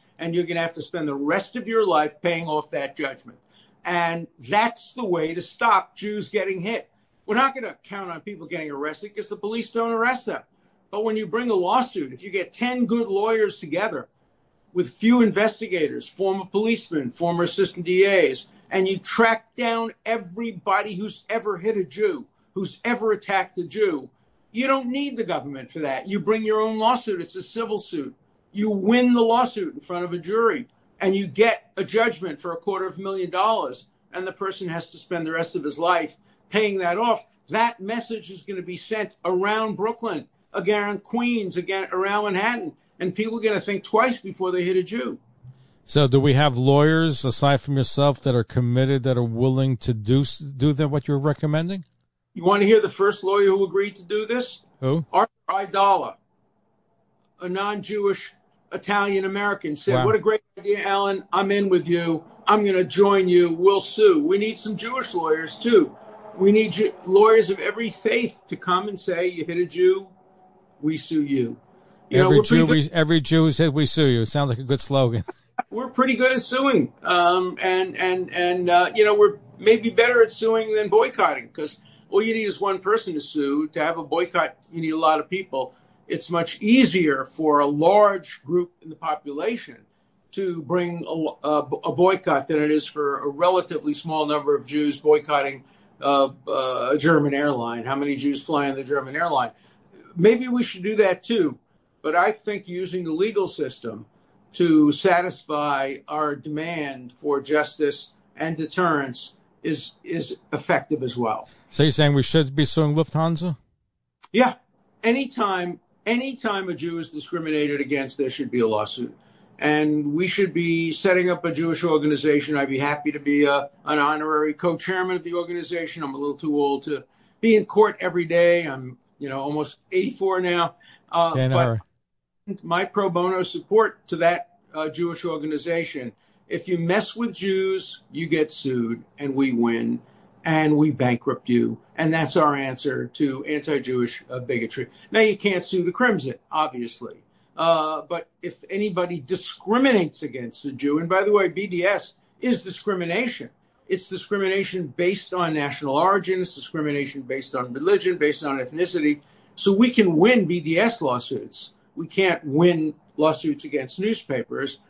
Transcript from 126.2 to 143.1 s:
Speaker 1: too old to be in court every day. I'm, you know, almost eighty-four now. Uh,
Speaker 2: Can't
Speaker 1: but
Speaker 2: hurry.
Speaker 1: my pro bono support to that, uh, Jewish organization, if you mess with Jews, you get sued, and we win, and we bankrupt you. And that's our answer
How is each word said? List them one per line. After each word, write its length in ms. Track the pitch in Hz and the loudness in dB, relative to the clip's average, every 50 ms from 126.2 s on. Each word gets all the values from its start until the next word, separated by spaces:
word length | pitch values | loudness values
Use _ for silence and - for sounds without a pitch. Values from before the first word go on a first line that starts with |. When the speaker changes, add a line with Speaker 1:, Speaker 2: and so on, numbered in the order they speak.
| 143 147 139 | -6 -6 -6
Speaker 1:
too 200 | 135 - 156 147 | -4 -4 -2 0
old 280 | 147 143 143 139 135 - | 2 2 2 0 -2 -4
to 200 | 156 147 131 - _ _ _ _ _ _ _ | -6 -8 -8 -8 _ _ _ _ _ _ _
be 160 | - 226 220 | 4 4 4
in 100 | 214 - | 4 4
court 300 | - - 202 214 208 - - | 2 4 4 4 4 2 -2
every 240 | 185 180 160 175 170 | -4 -2 -2 -2 -2
day. 400 | 156 170 170 175 175 175 170 165 | 0 2 4 6 6 4 4 2
I'm, 320 | 151 135 131 127 127 120 - _ _ _ _ | -2 -8 -10 -12 -14 -16 -18 _ _ _ _
you 100 | 143 139 | -10 -8
know, 120 | 135 139 | -8 -6
almost 380 | 135 147 147 151 147 131 - _ _ _ | -6 -4 -4 -4 -4 -6 -10 _ _ _
eighty-four 500 | 185 185 185 - - - 190 190 185 185 | -2 -2 -2 -2 -4 -2 -2 0 0 0
now. 360 | 180 180 175 175 170 170 - _ _ - - _ _ _ | 0 0 2 0 0 -2 -4 _ _ -20 -20 _ _ _
Uh, 240 | - 170 170 165 160 | 0 2 2 2 2
Speaker 2:
Can't 180 | 131 131 131 | 0 0 2
Speaker 1:
but 140 | 131 127 127 | 2 2 2
Speaker 2:
hurry. 120 | 120 113 107 - _ _ _ _ _ _ _ _ _ _ _ _ 202 190 - | 2 0 -4 -6 _ _ _ _ _ _ _ _ _ _ _ _ -12 -12 -12
Speaker 1:
my 220 | - 165 170 180 196 | -4 -2 0 0 0
pro 260 | 196 - 208 196 190 | 0 -2 0 0 0
bono 320 | 170 175 175 185 190 185 | 0 0 0 0 0 -2
support 640 | 180 - - 165 - _ 196 220 220 196 - _ _ - | -4 -4 -6 -10 -6 _ 4 4 4 4 0 _ _ -8
to 80 | 175 156 | -4 2
that, 400 | 165 170 175 - - - _ _ _ _ | 2 2 2 0 -4 -12 _ _ _ _
uh, 160 | - 156 156 156 | -8 -6 -6 -6
Jewish 340 | 156 156 175 170 165 165 - | -4 -4 -6 -6 -6 -6 -6
organization, 880 | 170 156 151 147 156 156 143 - 170 165 170 165 - - 139 127 220 - _ _ _ _ _ _ _ | -6 -6 -6 -6 -6 -6 -6 -4 -4 -2 -2 -4 -4 -8 -10 -10 -12 -14 _ _ _ _ _ _ _
if 200 | - 165 - 185 | -8 -8 -4 -4
you 100 | 180 170 | -2 -2
mess 380 | 165 165 185 220 214 - - | 0 2 2 2 0 -2 -6
with 180 | 220 240 233 226 | -6 -6 -6 -6
Jews, 680 | 170 180 196 190 190 190 190 190 185 - - - - _ _ | -6 -4 -2 0 0 0 0 -2 -4 -6 -10 -16 -18 _ _
you 160 | - 143 170 151 | -10 -8 -4 -2
get 240 | 160 160 156 156 | 0 0 0 -2
sued, 500 | - - - 135 131 123 117 113 117 120 - _ _ - | -2 -6 -4 -4 -2 -2 -2 -2 -4 -6 -10 _ _ -8
and 160 | 143 139 131 | -6 -4 0
we 180 | 135 139 135 | 0 0 0
win, 480 | 120 117 120 117 117 117 117 117 120 120 - _ _ _ _ _ _ _ - | 2 2 2 2 2 0 -2 -2 -4 -4 -8 _ _ _ _ _ _ _ -2
and 320 | 165 160 156 156 151 151 | 0 2 2 4 4 4
we 160 | 147 151 156 | 4 4 2
bankrupt 560 | 135 - 131 123 120 117 - 139 123 - - - | 2 2 2 2 2 0 -2 -4 -4 -4 -2 0
you. 300 | 120 120 117 113 113 - _ _ _ | 2 2 2 0 -2 -6 _ _ _
And 180 | - 165 160 160 | -2 0 0 0
that's 220 | 160 156 135 - | 0 -2 0 2
our 180 | 180 156 147 143 | 4 4 4 2
answer 520 | 139 135 135 131 - - 143 127 123 123 120 | 0 -4 -6 -8 -6 -6 -4 -4 -4 -6 -8